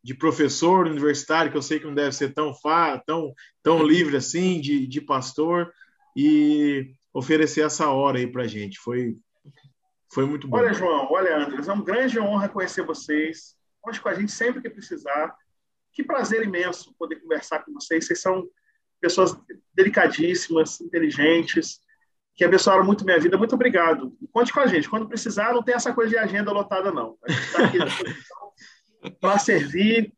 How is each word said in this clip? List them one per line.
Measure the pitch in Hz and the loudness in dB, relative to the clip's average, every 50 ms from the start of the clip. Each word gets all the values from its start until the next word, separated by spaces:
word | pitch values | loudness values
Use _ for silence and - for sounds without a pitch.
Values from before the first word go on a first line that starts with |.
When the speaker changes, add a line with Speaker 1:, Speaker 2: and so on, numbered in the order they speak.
| _ | _
Speaker 1:
de | 123 131 | -12 -8
professor | - 156 160 147 - 151 135 135 - 165 175 185 185 170 | 0 0 0 2 2 0 0 0 0 2 4 4 4 2
universitário, | 160 156 143 143 147 143 143 - - 156 165 160 143 | 0 -2 0 0 0 0 -2 -2 0 0 0 2 0
que | 139 | -2
eu | 147 | -6
sei | 131 - 160 151 | -4 -2 -4 -4
que | 151 | -4
não | 156 143 | -4 -4
deve | 143 147 139 135 | -2 -2 -2 -2
ser | - 143 135 135 | -4 -6 -6 -4
tão | 151 151 147 135 | -4 -4 -4 -6
fa-, | - - 151 160 170 170 156 135 123 - | -6 -2 0 2 2 2 0 -2 -6 -6
tão, | - 156 170 156 139 - - - - _ _ | -6 -4 -4 -4 -8 -12 -16 -20 -20 _ _
tão | _ 151 165 165 156 | _ 2 4 4 6
livre | 151 156 175 170 151 143 | 6 6 4 4 2 0
assim, | 131 131 - - 170 185 185 180 160 | -2 -2 -2 -2 0 0 0 0 0
de, | 139 139 147 139 131 | -2 -2 -2 -2 -2
de | 127 127 147 | -4 -6 -8
pastor, | 143 - 143 131 127 - - - 156 165 175 175 170 175 _ _ - _ _ _ _ _ _ | -4 -2 -2 -2 -2 -6 -4 -2 0 0 0 0 -2 -4 _ _ -20 _ _ _ _ _ _
e | 131 143 151 151 151 151 151 151 151 147 143 143 139 135 131 131 _ _ _ _ | 2 4 6 6 6 6 4 4 4 2 2 0 -2 -6 -8 -14 _ _ _ _
oferecer | 135 131 135 156 156 156 147 - 151 | -8 0 2 2 2 2 2 2 0
essa | 151 151 - - 165 147 | 0 0 0 -2 0 0
hora | 135 135 139 139 131 | 2 2 2 0 0
aí | 127 123 | 0 -4
pra | 120 123 127 123 | -4 -4 -6 -6
gente. | 110 104 104 104 98 98 - | -6 -6 -8 -8 -10 -12 -12
Foi, | - 120 123 123 127 117 113 110 _ _ _ _ _ 147 _ _ _ _ _ _ _ _ _ _ _ _ | -10 -6 -4 -4 -4 -4 -6 -10 _ _ _ _ _ -20 _ _ _ _ _ _ _ _ _ _ _ _
foi | - 131 135 | -4 -2 -2
muito | 143 151 143 143 | -2 -4 -6 -6
bom. | 135 131 | -2 0
Speaker 2:
Olha, | 233 240 233 208 | 2 2 2 0
João, | 175 185 175 160 147 139 131 | 0 0 0 0 0 0 0
olha, | 156 190 190 180 156 | 0 0 2 0 0
Andres, | 151 143 139 131 135 143 | 0 -2 -4 -6 -8 -6
é | 185 202 | -4 -4
uma | 208 - | -4 -2
grande | 180 202 240 262 254 220 226 | -2 -2 0 0 0 0 -2
honra | 208 202 208 202 202 | -2 0 0 0 -2
conhecer | 202 - 202 185 175 - 190 165 | -2 -4 -6 -6 -4 -4 -6 -6
vocês. | 156 156 - - - 151 151 156 160 160 - - - _ _ _ _ _ _ | -6 -8 -10 -6 -4 -2 -2 -2 -4 -6 -12 -18 -20 _ _ _ _ _ _
Conte | - 226 220 - | -14 -12 -12 -6
com | - 214 | -6 -6
a | 175 | -4
gente | 180 208 208 | -2 -4 -6
sempre | - - 226 247 247 - | -4 -2 -2 -2 -2 -4
que | - 226 | -10 -14
precisar. | - 202 - - 175 147 - 139 139 147 156 - - _ _ _ _ _ _ _ _ _ _ _ _ | -16 -16 -14 -12 -12 -12 -8 -6 -4 -4 -4 -6 -8 _ _ _ _ _ _ _ _ _ _ _ _
Que | - 254 | -8 -4
prazer | - 285 262 208 190 220 226 220 | -2 -2 -2 0 0 -2 -2 -2
imenso | 202 185 175 180 180 175 - - _ _ | -2 -2 -2 -4 -4 -6 -10 -14 _ _
poder | _ 165 156 160 156 | _ -10 -10 -10 -14
conversar | - 165 160 143 - - 156 151 - | -6 -4 -4 -4 -4 -6 -8 -8 -8
com | - 147 | -10 -14
vocês. | 143 - - 165 165 165 | -14 -6 -2 -2 -2 0
Vocês | - 175 - | -2 -4 -2
são | - 190 185 190 175 180 _ _ _ _ _ _ _ _ _ _ | 0 -2 -2 -2 -4 -10 _ _ _ _ _ _ _ _ _ _
pessoas | - 170 - 190 185 170 - - _ _ - - _ _ _ | -2 0 4 4 2 2 2 -6 _ _ -20 -20 _ _ _
delicadíssimas, | 190 190 202 - 202 175 151 - 151 160 175 180 175 - - 165 160 156 151 - - | 4 4 4 6 4 4 4 2 0 0 0 0 -2 -2 0 2 2 2 0 -2 -14
inteligentes, | 175 170 - 170 160 151 143 143 147 156 170 165 160 - - 165 156 - - _ _ _ _ _ _ _ _ _ _ _ _ | -12 -4 -2 0 0 0 0 2 4 4 4 4 2 0 -2 -2 -2 -4 -12 _ _ _ _ _ _ _ _ _ _ _ _
que | - 180 | 2 4
abençoaram | 170 185 185 - 208 190 190 190 | 4 6 6 6 6 4 6 6
muito | 196 202 202 196 | 4 2 2 2
minha | 185 180 165 | 2 2 4
vida. | 156 175 190 | 4 4 2
Muito | 190 226 226 262 | 2 2 0 2
obrigado. | 214 247 247 - 180 170 165 160 139 131 127 - _ | 2 2 2 2 2 2 2 0 0 -4 -12 -12 _
E | - | -20
conte | - _ 226 240 247 - | -4 _ 0 0 2 2
com | 294 | 2
a | 277 | 2
gente. | 220 185 160 - - | 2 2 0 0 -2
Quando | - 226 220 | -4 -6 -6
precisar, | 214 233 220 - 233 208 202 208 233 247 | -6 -10 -8 -8 -6 -4 -2 -2 0 0
não | 240 226 | 0 0
tem | 247 247 | 0 -2
essa | 240 - 247 247 | -2 -2 -4 -2
coisa | 247 226 220 | -2 -2 0
de | 220 | 0
agenda | 226 214 185 190 202 208 208 | -2 -2 -2 -4 -4 -4 -2
lotada, | 202 202 202 - 202 190 190 196 | -4 -4 -4 -4 -4 -4 -4 -4
não. | 170 135 117 113 - _ - | -4 -4 -8 -8 -12 _ -6
A | 175 | -6
gente | 147 131 - - | -4 -4 -4 -2
tá | - - 233 | 2 2 2
aqui | - - 175 | 4 4 0
à | 151 | -2
disposição | 139 - - 170 - - - - - - - - - _ _ - - _ _ _ _ _ _ | -2 -4 -6 -8 -8 -10 -12 -16 -20 -20 -20 -20 -20 _ _ -20 -20 _ _ _ _ _ _
<laughs> | - - - _ | -18 -18 -10 _
pra | - 190 202 208 | 0 2 2 2
servir | - - 202 160 143 139 147 180 202 220 226 226 214 - _ | 2 2 2 2 2 -2 0 0 2 2 2 2 0 -2 _